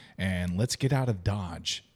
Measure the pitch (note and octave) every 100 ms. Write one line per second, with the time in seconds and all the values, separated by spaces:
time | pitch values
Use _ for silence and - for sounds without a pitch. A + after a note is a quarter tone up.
0 | - - F#2 F2+ F2+ F2 A#2+ - - C#3
1 | B2+ G2+ F2 G2+ F2+ E2 - - -